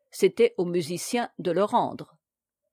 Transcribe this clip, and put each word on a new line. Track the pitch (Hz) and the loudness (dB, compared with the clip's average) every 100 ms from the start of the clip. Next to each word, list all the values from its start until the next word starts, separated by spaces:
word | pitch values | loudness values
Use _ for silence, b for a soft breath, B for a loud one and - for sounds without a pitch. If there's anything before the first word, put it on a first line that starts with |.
| _ | _
c'était | - 190 - 233 - | 2 2 4 2 2
au | 175 | -2
musicien | 175 151 175 - 240 - - | -2 -2 -6 -4 -4 -4 -6
de | 175 | -2
le | 170 | 0
rendre. | 208 226 139 - - _ _ _ _ _ _ | 2 0 0 -6 -16 _ _ _ _ _ _